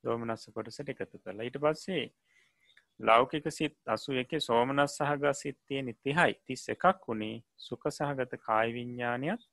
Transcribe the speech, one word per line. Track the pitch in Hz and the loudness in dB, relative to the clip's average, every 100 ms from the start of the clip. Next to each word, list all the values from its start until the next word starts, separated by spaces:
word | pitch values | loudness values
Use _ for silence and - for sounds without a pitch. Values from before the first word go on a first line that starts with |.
දෝමනස්ස | 127 117 117 113 - | -2 -2 -2 -6 -6
කොටසට | 113 110 - 139 | -10 -10 -10 -8
එකතු | 131 95 101 | -6 -8 -10
කරලා. | - 101 | -14 -8
ඊට | 120 135 | -8 0
පස්සේ | 147 160 - 180 117 _ _ _ _ _ _ - _ _ | 0 0 -2 -4 -4 _ _ _ _ _ _ -20 _ _
ලෞකික | 110 113 131 156 156 | 6 6 6 0 -4
සිත් | - 151 _ | -2 -4 _
අසූ | - 110 - 131 | -2 -2 0 -4
එකේ | 127 160 | -2 -4
සෝමනස් | - 117 123 139 143 | 2 4 4 4 2
සහගත | - 143 147 143 | 2 -2 2 0
සිත් | 139 147 139 | 0 -4 -10
තියෙන | _ 139 131 110 | _ -6 -4 -4
තිහයි. | 135 151 156 - | -2 4 2 2
තිස් | - 127 - | -8 -10 -6
එකක් | 113 175 190 | 2 2 2
වුණේ | - 110 107 113 - | -2 -4 -4 -8 -14
සුඛ | _ - 123 151 | _ -12 -6 -6
සහගත | - 143 139 127 - | -2 -4 -2 -4 -6
කාය | - 110 113 | 0 2 2
විඥානයත් | 120 120 123 120 120 143 233 _ | 0 -8 -4 -2 -2 -2 -4 _